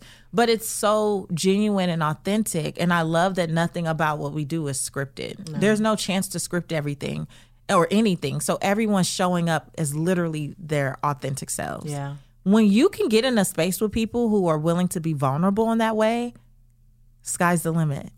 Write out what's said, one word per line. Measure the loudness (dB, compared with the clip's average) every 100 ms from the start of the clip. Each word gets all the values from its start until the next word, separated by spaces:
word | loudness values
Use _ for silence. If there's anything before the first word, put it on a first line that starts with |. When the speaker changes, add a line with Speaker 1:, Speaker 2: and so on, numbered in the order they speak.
| -14 -20 -4
Speaker 1:
but | 0 2
it's | 2 -2
so | -2 2 2 2 -2 -4
genuine | -2 2 2 2 0 0
and | 0
authentic. | -2 -2 -2 -2 -2 -4 -4 -2
And | 0
I | 2
love | 2 2 2
that | 0 0
nothing | 0 0 -2 -4
about | 0 0 0
what | -4
we | -6
do | -4 -4 -4
is | -4
scripted. | -6 -6 -8 -8 -10 -10 -10
Speaker 2:
No. | 0
Speaker 1:
There's | 2 2
no | 2 0
chance | 0 -2 -2
to | -6
script | -4 -4 -2
everything | -4 -4 -4 -6 -6 -8 -14 -20 _ 0
or | 2 4
anything. | 4 4 2 -2 -2
So | -2 -2
everyone's | 0 2 2 2 0
showing | 0 0 2 0
up | 0 -4 -6
as | -4 -2
literally | 0 0 0 -4 -8 -10
their | -4 -2 -2 -2
authentic | -4 -4 -6 -6 -6
selves. | -6 -6 -8 -8
Speaker 2:
Yeah. | -8 -8 -12 -18 _
Speaker 1:
When | 2 6 6
you | 6 4
can | 2 2
get | 2
in | 4 2
a |
space | 0 0 -2 0
with | -2
people | -2 -2 0 2
who | 2 2
are | 2
willing | 2 2 0
to | -2
be | -4
vulnerable | 0 0 2 2 2 2
in | 2
that | 0 2
way, | 2 0 -4 -10 -20 -20 _ _ _ _ _ _
sky's | -10 0 2 2
the | 0
limit. | 0 0 -2 -8